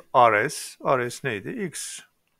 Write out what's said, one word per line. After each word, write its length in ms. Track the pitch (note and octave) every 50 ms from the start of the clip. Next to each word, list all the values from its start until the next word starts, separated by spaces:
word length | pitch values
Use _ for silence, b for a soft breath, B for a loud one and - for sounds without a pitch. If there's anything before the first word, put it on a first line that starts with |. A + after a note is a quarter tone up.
| - _ -
R 340 | C3 A#2+ A2+ G#2+ G#2 A2+ D#3+
S. 280 | - - - - - _ C4+
R 240 | D#3+ C#3 B2+ A#2+ A#2+
S 180 | - - -
neydi? 220 | C3 A2 G2 G#2+ D3
X 500 | - A#3 G3+ D#3 - - - - - - - _ _ _ _ _ _ _